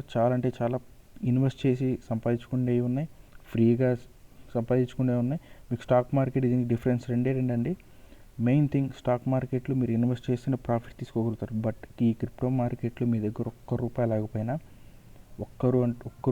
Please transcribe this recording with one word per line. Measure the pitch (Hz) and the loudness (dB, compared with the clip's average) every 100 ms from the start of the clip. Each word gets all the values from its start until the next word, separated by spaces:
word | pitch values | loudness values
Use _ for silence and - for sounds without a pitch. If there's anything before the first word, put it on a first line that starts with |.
| 139 117 | -4 0
చాలా | 120 127 | 2 2
అంటే | 127 - | 0 -2
చాలా | 120 127 - - - - 123 | -2 -4 -8 -20 -20 -6 0
ఇన్వెస్ట్ | 127 135 - 135 | 2 2 2 0
చేసి | 123 131 123 - | 2 0 -2 -4
సంపాదించుకునేవి | 113 120 120 - 127 123 123 123 | -4 0 -2 -2 -2 0 2 0
ఉన్నాయి, | 127 160 - - - - | -2 -4 -10 -20 -20 -6
ఫ్రీగా | 117 117 120 127 123 - - - - - | 2 4 4 2 0 -4 -20 -20 -20 -8
సంపాదించుకునేవి | 120 117 127 127 - 127 123 | -4 0 0 0 0 0 0
ఉన్నాయి. | 120 160 - - - | 0 -4 -8 -18 -8
మీకు | 120 - | -6 2
స్టాక్ | 123 123 139 | 2 2 0
మార్కెట్ | 131 131 127 | 0 2 2
దీనికి | 123 120 | 2 2
డిఫరెన్స్ | 117 127 120 - | 0 2 0 0
రెండే | 120 123 131 | 0 0 0
రెండండి. | 127 120 123 185 - - - - - - 117 | 0 0 -2 -4 -10 -20 -20 -20 -14 -2 2
మెయిన్ | 143 143 | 4 4
థింగ్ | 143 135 - | 2 -2 -4
స్టాక్ | - 123 131 | -2 -2 0
మార్కెట్‌లో | 131 131 131 - 131 | -2 0 -4 -2 0
మీరు | 117 117 | 2 2
ఇన్వెస్ట్ | 120 123 - | 2 0 -2
చేసిన | 123 - 127 - | -2 -2 -2 0
ప్రాఫిట్ | 117 - - | -2 -2 -12
తీసుకోగలుగుతారు. | 123 117 117 113 - 110 | -8 -2 -2 -2 -6 -4
But | 113 - - - 117 | -4 -4 -8 0 0
ఈ | 113 | 0
క్రిప్టో | - - 127 131 | -4 -4 -2 0
మార్కెట్‌లో | 120 123 117 - 120 | -2 -2 -6 -2 0
మీ | 113 107 | 0 0
దగ్గర | 113 117 | -4 -6
ఒక్క | - - 120 | -8 -6 -4
రూపాయి | 117 - 117 | -2 -2 0
లేకపోయినా, | 110 107 110 113 151 - - - - - - - - 107 | 0 -2 -4 -4 -4 -8 -20 -20 -20 -20 -20 -18 -12 -12
ఒక్కరు | - 127 127 120 | -2 2 4 2
అంటే | 117 - | 0 -8
ఒక్క | - - | -6 0